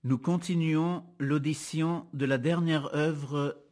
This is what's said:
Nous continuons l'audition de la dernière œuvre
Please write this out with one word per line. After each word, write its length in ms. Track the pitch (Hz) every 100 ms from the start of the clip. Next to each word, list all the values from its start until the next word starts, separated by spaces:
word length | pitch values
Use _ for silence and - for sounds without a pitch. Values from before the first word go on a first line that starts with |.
Nous 160 | 127 131
continuons 840 | 170 175 175 170 160 156 165 165 - -
l'audition 880 | 139 151 147 147 - 156 160 170 -
de 140 | 139 135
la 100 | 135
dernière 560 | 139 170 165 156 143
œuvre 640 | 147 156 156 139 147 143 - -